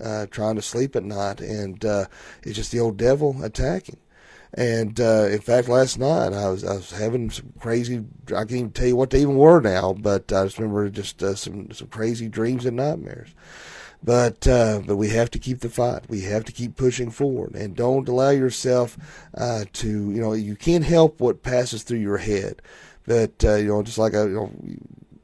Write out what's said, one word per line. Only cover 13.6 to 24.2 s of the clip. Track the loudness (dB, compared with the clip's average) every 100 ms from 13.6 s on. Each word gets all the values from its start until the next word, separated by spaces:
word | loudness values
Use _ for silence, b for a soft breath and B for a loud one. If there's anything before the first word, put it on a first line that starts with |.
| B B B B
But, | 2 4 2 2 4
uh, | 6 4 2 0
but |
we | 0 0
have | 0 0
to | -2
keep | -6 -6
the | -6
fight. | -2 -2 -2 -8
We | -8
have | -4 -4
to | -4
keep | -8 -8 -2
pushing | 0 0 -4
forward, | -2 -2 -2 -6 -8
and | -8
don't | -2 0 0 0
allow | 2 4
yourself, | 4 2 0 0 2 2 -4 B B B -6
uh, | -4 -4 -6
to, | -6 -4
you | -2 -2 -2
know, | -2
you | -2 -4
can't | -4 2 2
help | 4 6 6 4
what | 0 0
passes | 0 0 0 -4
through | -6 -4
your | -2 -2
head. | -2 -2 -4 -10 -16 B B B
But, | 0 2 2 2
uh, | 2 4
you | 2
know, | 0
just | -2 0
like | 0
a, | 2